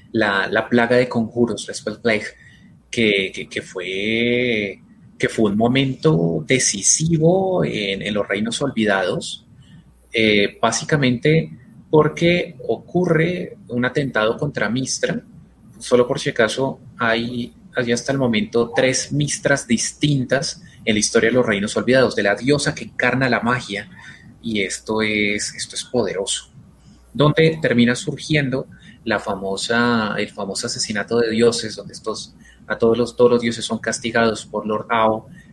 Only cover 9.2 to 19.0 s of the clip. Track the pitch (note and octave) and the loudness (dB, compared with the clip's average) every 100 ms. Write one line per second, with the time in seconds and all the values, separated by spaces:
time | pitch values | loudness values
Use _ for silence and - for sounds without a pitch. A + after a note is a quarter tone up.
9.2 | - - - - - - - _ _ A2+ | -6 -14 -18 -20 -20 -20 -20 _ _ 0
10.2 | A2 G#2 G2+ - A2+ - - D3 B2+ A#2+ | 4 4 2 0 0 0 0 2 2 2
11.2 | D3+ D#3+ - - - - - D#3 D3 - | 2 2 0 -10 -20 -20 2 4 4 2
12.2 | E3+ F3 - - - A2 - F3 F3 D#3 | 2 2 -2 -8 -6 -6 -2 -2 2 2
13.2 | E3+ F3+ - - - A#2+ B2 D3 C#3 A2 | 0 -2 -8 -12 -8 -2 -2 -2 -2 0
14.2 | A2 A2+ C#3+ B2+ G#2 B2+ B2+ - - A#3+ | 0 0 -4 -2 -2 -2 -4 -4 -4 -4
15.2 | - - - _ - - - B2 A#2+ C3+ | -8 -20 -20 _ -20 -12 2 2 4 0
16.2 | C#3+ - A2 - C3+ - - - A#2 A#2 | -2 0 0 2 -4 -4 -12 -4 0 0
17.2 | A#2+ B2 A#2+ - - - A#2+ A#2 - C#3 | -2 -6 -8 -12 -10 -4 0 0 0 0
18.2 | B2 G#2+ G2+ A#2 A2+ - C3 B2+ | 2 0 0 0 0 2 2 0